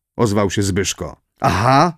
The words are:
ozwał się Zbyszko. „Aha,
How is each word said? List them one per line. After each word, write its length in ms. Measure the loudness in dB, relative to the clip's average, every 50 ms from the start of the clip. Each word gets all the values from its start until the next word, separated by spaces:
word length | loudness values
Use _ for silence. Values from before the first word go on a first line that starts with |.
| _ _ -4
ozwał 340 | -2 -2 0 0 0 0 0
się 120 | 0 -2
Zbyszko. 580 | -2 0 0 -2 -2 -4 -6 -8 -10 -12 -14 _ _ _ _ -2
„Aha, 560 | -2 0 0 2 2 4 4 4 2 2 -2